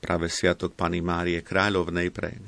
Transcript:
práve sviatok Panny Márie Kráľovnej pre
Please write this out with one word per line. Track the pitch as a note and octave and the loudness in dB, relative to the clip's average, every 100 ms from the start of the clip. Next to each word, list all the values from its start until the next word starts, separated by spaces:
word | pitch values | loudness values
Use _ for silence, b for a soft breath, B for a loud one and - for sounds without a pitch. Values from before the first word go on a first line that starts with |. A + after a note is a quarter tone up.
práve | - F2 E2+ | -2 0 0
sviatok | - F2+ E2+ F2 | 2 2 2 -2
Panny | - E2+ E2+ E2+ | -2 -2 0 0
Márie | F2 F2 E2+ D#2 | 0 0 -2 0
Kráľovnej | F#2+ G2+ F#2+ E2+ E2+ F2 | 2 2 2 0 0 -2
pre | - E2+ - | -2 -8 -8